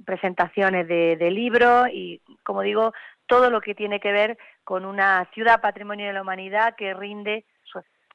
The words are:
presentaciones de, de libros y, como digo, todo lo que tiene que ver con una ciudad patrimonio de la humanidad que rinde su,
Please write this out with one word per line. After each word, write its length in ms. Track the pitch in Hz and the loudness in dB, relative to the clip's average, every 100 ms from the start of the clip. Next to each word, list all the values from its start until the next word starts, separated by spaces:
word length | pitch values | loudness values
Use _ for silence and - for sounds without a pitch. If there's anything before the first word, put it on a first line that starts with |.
presentaciones 840 | - 185 190 180 170 - 190 185 165 | -10 -6 -2 -2 -2 0 0 0 0
de, 260 | 170 165 165 | 2 2 2
de 160 | 170 | 0
libros 560 | 196 240 240 240 240 247 | 0 0 4 6 6 2
y, 280 | - - - _ _ | -2 -12 -14 _ _
como 180 | - 196 | -8 -4
digo, 300 | 202 208 220 - - _ - | -2 0 -2 -4 -14 _ 2
todo 240 | 247 247 | 4 6
lo 120 | 226 | 2
que 120 | 208 | -4
tiene 280 | 202 208 202 | -6 -6 -4
que 100 | 208 | 0
ver 260 | 202 214 226 - _ - | 0 0 -2 -16 _ -8
con 180 | 185 | -6
una 420 | 190 196 196 185 180 | -4 0 2 2 0
ciudad 280 | 214 226 226 | 0 4 4
patrimonio 460 | 214 202 208 208 202 | 2 -4 -8 -8 -6
de 60 | |
la 80 | 196 | -6
humanidad 540 | 190 190 190 208 226 226 | -6 -8 -4 0 0 -2
que 180 | 196 | -8
rinde 520 | 190 202 208 202 220 - _ | -8 -10 -8 -6 -6 -8 _
su, 180 | _ 180 - _ _ | _ -18 -18 _ _